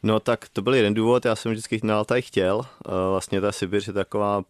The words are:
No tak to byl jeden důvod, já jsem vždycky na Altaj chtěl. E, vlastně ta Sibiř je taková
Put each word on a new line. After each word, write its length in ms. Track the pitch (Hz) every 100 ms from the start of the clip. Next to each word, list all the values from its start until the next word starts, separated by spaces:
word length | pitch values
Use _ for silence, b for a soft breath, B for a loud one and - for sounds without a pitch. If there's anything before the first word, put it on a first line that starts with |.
No 160 | 110 110
tak 300 | - 117 -
to 80 | -
byl 120 | 98
jeden 200 | 135 104
důvod, 320 | 107 110 123 120
já 100 | 110
jsem 160 | 113
vždycky 280 | 110 - 113
na 140 | 110 107
Altaj 240 | 107 123
chtěl. 400 | - - 92 101
E, 280 | 127 - - 92 95
vlastně 320 | 95 - 98
ta 100 | 101
Sibiř 360 | - 95 101 98
je 60 |
taková 500 | 98 95 104 104 101